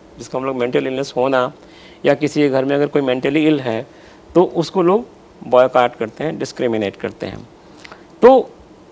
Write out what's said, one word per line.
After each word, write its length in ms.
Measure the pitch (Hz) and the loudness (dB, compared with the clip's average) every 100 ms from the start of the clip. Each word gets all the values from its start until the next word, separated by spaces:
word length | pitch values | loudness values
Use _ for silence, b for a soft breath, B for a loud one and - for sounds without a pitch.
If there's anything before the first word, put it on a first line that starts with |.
| - - | -20 -20
जिसको 200 | 117 131 | -12 -8
हम 60 | |
लोग 120 | 131 131 | -6 -4
मेंटल 300 | 120 147 135 | -2 -2 -2
illness 260 | 131 139 - | -6 -6 -2
होना 360 | 131 131 127 - B B B B | 0 0 -2 -6 B B B B
या 100 | 143 | -2
किसी 260 | 143 147 151 | 0 -2 0
के 80 | 147 | 0
घर 160 | 131 | 0
में 100 | 135 143 | -2 -2
अगर 100 | 143 | -2
कोई 160 | 147 | -2
mentally 440 | 139 127 139 147 156 | -2 -2 -2 0 0
ill 140 | 151 | 0
है 260 | 131 113 - B B B B | -2 -6 -8 B B B B
तो 100 | 165 | 2
उसको 380 | 185 175 160 190 | 2 0 -4 -2
लोग 240 | 170 208 247 - - - | 0 0 -2 -14 -20 -20
boycott 540 | 123 123 127 127 120 | 0 4 4 4 0
करते 300 | - 110 - | -2 -8 -6
हैं, 140 | 147 156 | -8 -6
discriminate 580 | 135 - 127 110 101 - | -10 -6 -4 -2 -4 -6
करते 300 | - 104 101 | -10 -10 -12
हैं। 200 | - - - B B B B B - | -12 -18 -20 B B B B B 4
तो 280 | 233 262 - - - - - | 6 6 4 -8 -20 -20 -20